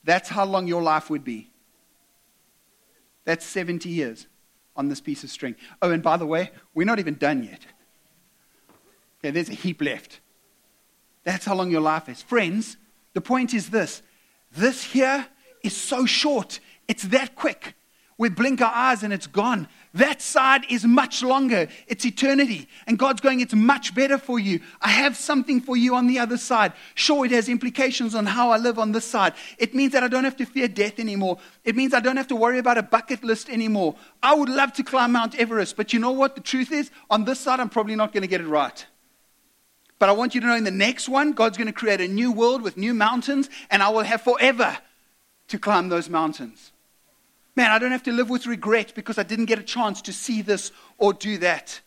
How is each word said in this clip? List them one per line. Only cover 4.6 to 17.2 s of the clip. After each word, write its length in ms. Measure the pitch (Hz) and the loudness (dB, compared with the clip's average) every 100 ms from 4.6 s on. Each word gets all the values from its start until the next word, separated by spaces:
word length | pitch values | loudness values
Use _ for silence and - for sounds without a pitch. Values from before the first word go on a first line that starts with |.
| _ - | _ -6
on 120 | 139 | -6
this 120 | 139 | -6
piece 220 | - 139 | -8 -10
of 60 | 135 | -10
string. 260 | - 143 - - - | -12 -10 -12 -20 -2
Oh, 80 | 180 | 0
and 120 | 170 | 0
by 140 | 160 170 | 0 0
the 100 | 156 | 0
way, 240 | 160 185 - _ | -4 -4 -12 _
we're 120 | 156 190 | -4 0
not 120 | 226 | 0
even 160 | 160 147 | -4 -2
done 260 | 147 139 | -2 -2
yet. 240 | 107 90 - _ _ _ _ _ _ _ _ _ _ _ _ _ _ _ | -6 -16 -20 _ _ _ _ _ _ _ _ _ _ _ _ _ _ _
Okay, 120 | 147 | -4
there's 200 | 156 170 | -4 -4
a 40 | |
heap 280 | 202 180 165 | -6 -6 -4
left. 380 | 143 110 - - _ _ _ _ _ _ _ _ _ _ | -6 -6 -12 -20 _ _ _ _ _ _ _ _ _ _
That's 200 | 170 185 | -6 -6
how 100 | 202 | -2
long 160 | 190 185 | -2 0
your 120 | 160 | 2
life 260 | 156 156 156 | 2 0 -6
is. 140 | 123 | -18
Friends, 560 | - 240 175 202 214 - _ _ _ | -2 0 0 -2 -6 -14 _ _ _
the 80 | 185 | -8
point 320 | - 254 240 | -2 0 0
is 180 | 233 165 | -2 0
this. 320 | 220 170 - _ _ _ _ _ 147 | -2 -2 -8 _ _ _ _ _ 0
This 260 | 240 262 | 0 0
here 440 | - 254 262 277 - _ _ _ | -2 2 2 0 -6 _ _ _
is 140 | 208 - | -8 -6
so 300 | - 254 254 | -4 0 0
short. 540 | - 302 262 - - _ _ - | 2 2 0 -4 -14 _ _ -8
It's 140 | - | -6
that 320 | 190 254 | 0 0